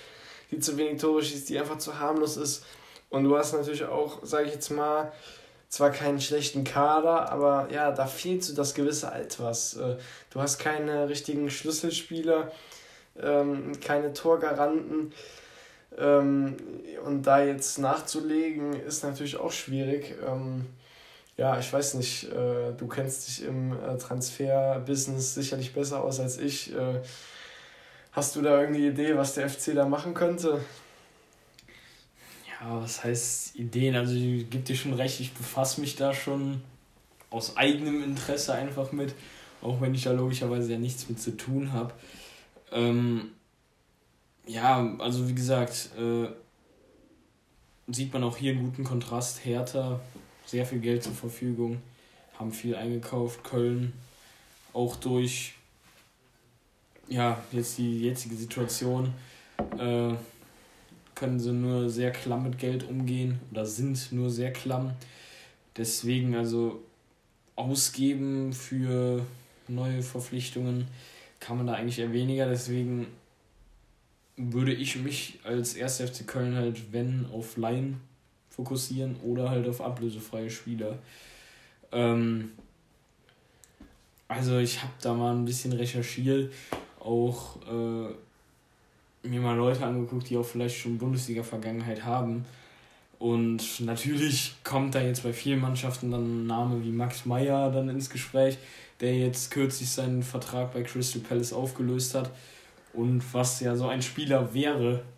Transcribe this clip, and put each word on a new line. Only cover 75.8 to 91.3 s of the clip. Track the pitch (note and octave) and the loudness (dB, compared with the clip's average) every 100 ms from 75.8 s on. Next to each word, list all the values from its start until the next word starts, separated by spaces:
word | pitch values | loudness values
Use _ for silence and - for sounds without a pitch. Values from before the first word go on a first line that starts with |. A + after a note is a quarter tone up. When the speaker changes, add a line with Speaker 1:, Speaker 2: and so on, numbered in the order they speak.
| B2+ B2+ | -4 -2
Speaker 2:
F | B2 | -4
C | - | -6
Köln | - C3 B2 B2 | -6 -2 0 0
halt, | A#2+ A#2 G#2+ | 0 -2 -4
wenn, | A#2 B2 B2+ A#2+ | -2 0 0 -2
auf | A2+ A2+ - | -6 -8 -2
Laien | A2+ B2+ C3+ C3+ - _ _ _ _ | 0 0 -2 -4 -12 _ _ _ _
fokussieren | - B2+ C3 - C3 C3 B2+ | -10 -4 -4 -4 -2 -4 -4
oder | A#2 A#2+ B2 | -2 0 2
halt | B2+ A#2+ | 2 0
auf | A#2+ | -2
ablösefreie | B2 A#2+ A#2 G#2+ A2 A2+ A2+ | -4 -4 -4 -6 -8 -6 -6
Spieler. | A#2 A#2 A#2 G#2+ C3 - - - - - - - _ - | -8 -6 -4 -4 -6 -12 -20 -20 -20 -20 -20 -20 _ -4
Ähm, | A#2+ A#2+ A#2 A#2 A2+ A2 - - _ _ _ _ _ _ _ _ _ - - - - _ _ - | 2 4 4 4 0 -4 -12 -20 _ _ _ _ _ _ _ _ _ -20 -20 -20 -20 _ _ -6
also | A#2 B2+ B2+ | 0 2 4
ich | A#2+ - | 2 0
hab | B2+ - | -6 -4
da | B2 A#2 | -2 2
mal | A#2+ | 2
ein | A#2+ A#2+ | 2 0
bisschen | B2 B2+ | -2 -2
recherchiert, | A#2+ B2 B2 A#2+ - C3 C3+ C3+ - - - - - | 0 0 -2 -4 0 2 2 0 -6 -10 -10 -12 -10
auch... | A#2 A#2 B2 A#2+ - - - | -2 2 2 0 -8 -14 -6
Äh, | A#2 A#2 A2+ A2 A2 - _ _ _ _ _ _ _ _ _ B2 | -4 -2 -4 -6 -10 -18 _ _ _ _ _ _ _ _ _ -4
mir | B2 | 0
mal | A#2+ A#2 | 2 4
Leute | B2 B2+ B2+ | 4 4 2
angeguckt, | B2 A#2+ B2+ B2 | 0 -2 -4 0
die | A#2+ | 0
auch | A#2+ | 0
vielleicht | A#2+ A#2+ A#2 | -2 -2 -2
schon | A#2+ A#2 | -4 -2
Bundesliga-Vergangenheit | B2+ C3 B2 | 0 0 -2